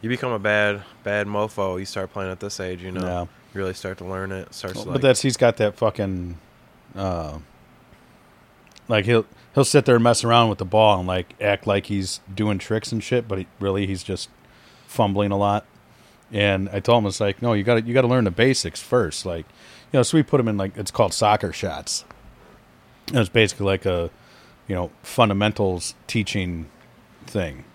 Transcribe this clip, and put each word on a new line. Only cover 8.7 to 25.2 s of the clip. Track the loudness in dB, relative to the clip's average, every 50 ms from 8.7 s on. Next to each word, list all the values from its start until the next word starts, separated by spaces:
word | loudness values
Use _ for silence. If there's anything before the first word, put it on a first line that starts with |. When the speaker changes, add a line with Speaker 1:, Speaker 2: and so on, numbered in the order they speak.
| -20 -20 _ 0
Speaker 2:
like, | 0 0 2
he'll, | 4 2 2 2 0 -10 -20 -20 _ 2
he'll | 2 2
sit | 6 4 4 6
there | 6 4
and | 6 6
mess | 4 4 2 2
around | 4 4 6 6 4
with | 2 -2
the | -4
ball | 0 4 6 6 6 6 4
and, | 2
like, | -2 -2 -2 -4 _ -10 _
act | 0 0 0 0 0
like | 0 0 0 0
he's | -2 -4 -4 -4 -4 -8 -10 _ -12 -4
doing | -2 0 0 0 -2
tricks | -2 -4 -4 -4 -4 -4
and | -6 -6 -4
shit, | 0 0 -2 0 -2
but | -6 -6
he, | -6 -10 _ -4
really | -2 -2 0 0 0
he's | -2 -4 -6
just | -6 -6 -6 -6 -6 -12 _ _ _ -20 -20 -20 -20 -20 -20 -20 _
fumbling | -12 0 0 0 2 2 0 0 0
a | 2 2
lot. | 2 2 0 0 -4 _ _ -20 _ _ _ _ _ _ _ _ _ _
And | -2 0 2 2 2 0 -2 -4
I | -6 -4
told | 2 4 4 4
him, | 4 0
it's | -2 -2
like, | -2 -2 -2 0
"No, | 0 0 0
you | 2 2
gotta, | 2 2 2
you | 2 2
gotta | 2 2 4
learn | 4 2 2
the | 2 0
basics | 2 2 2 2 4 2 -2 -6 -8 -10
first." | -6 0 0 0 0 0 -4 -6 -8
Like, | -6 -8 -8 -10 _ -20 -20 -20 -20 -20 -20 -16 0
you | 2 2
know, | 2
so | 4 4
we | 2
put | 4 4 2 2
him | 2
in, | 2 0
like, | -2 -2 -4 -6
it's | -8 -10 -8
called | 0 2 2 2
soccer | 2 2 2 4 4 2 0 -4
shots. | -6 -6 -6 -6 -6 -8 -8 -8 -8 -8 -8 -12 -20 -20 -20 -20 -20 -20 -20 -20 -20 -20 _ _ _ _ _ _ _ _ _ -4
And | 0 0
it's | 0 2
basically | 4 2 2 2 2 -4 -2
like | -2 -2 0 0
a, | -2 -2 0 -2 -4 -6 _ -20 -20 -20 -20 -20 -20 -20 _ _ -6
you | -6
know, | -4 -4 -6 -10 _
fundamentals | -18 -8 0 2